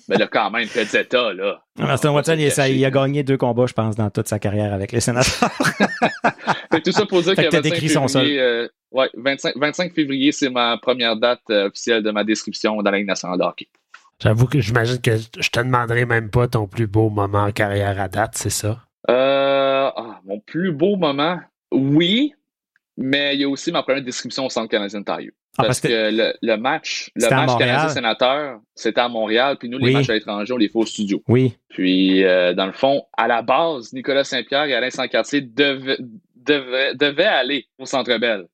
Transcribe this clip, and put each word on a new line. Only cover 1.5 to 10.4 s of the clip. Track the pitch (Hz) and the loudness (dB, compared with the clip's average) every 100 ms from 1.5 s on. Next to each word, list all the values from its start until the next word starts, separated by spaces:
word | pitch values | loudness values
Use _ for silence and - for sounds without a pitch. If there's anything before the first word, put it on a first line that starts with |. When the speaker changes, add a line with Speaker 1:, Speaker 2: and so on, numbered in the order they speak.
| 90 _ - | -6 _ -6
Speaker 2:
Austin | 143 135 151 | -2 0 2
Speaker 1:
On | |
va | 147 | 2
Speaker 2:
Watson, | 143 160 | 2 2
Speaker 1:
se | |
Speaker 2:
il, | 143 | 2
ça, | - | 2
Speaker 1:
cacher. | 135 135 | 2 2
Speaker 2:
il | 135 | 2
a | |
gagné | 135 135 143 | 2 0 0
deux | 135 135 | 0 0
combats, | 127 117 123 | 2 2 0
je | |
pense, | - 110 107 | 0 -2 0
dans | 107 | -2
toute | 110 107 | -2 -4
sa | 107 | -2
carrière | 104 104 104 | -2 -2 -2
avec | 98 98 | -2 -2
les | 117 | -2
Sénateurs. | 117 120 127 - 220 | 0 2 0 0 -2
<laughs> | - 269 - 202 - 233 - - - - - - | 0 -2 0 -2 0 -4 0 -4 -2 -4 -4 0
Speaker 1:
Fait | 165 | -2
que | |
tout | 165 | 0
ça | 185 202 | 0 2
pour | 185 | 2
dire | 165 185 | 2 2
Speaker 2:
Fait | |
Speaker 1:
que | 156 | 2
Speaker 2:
que | |
t'as | 156 | 2
Speaker 1:
vingt-cinq | 151 | 0
Speaker 2:
décrit | 165 156 | 0 0
son | 151 131 | 0 2
Speaker 1:
février, | 135 147 139 | 2 0 2
Speaker 2:
sol. | 127 | 0
Speaker 1:
euh, | 117 120 _ _ | 0 -4 _ _
ouais, | 123 131 - | -2 -2 -2
vingt-cinq, | 127 139 165 123 | -4 -2 -4 -2
vingt-cinq | 147 151 180 | -2 -2 -4
février, | 175 143 135 139 | -2 -2 0 0
c'est | 147 | 0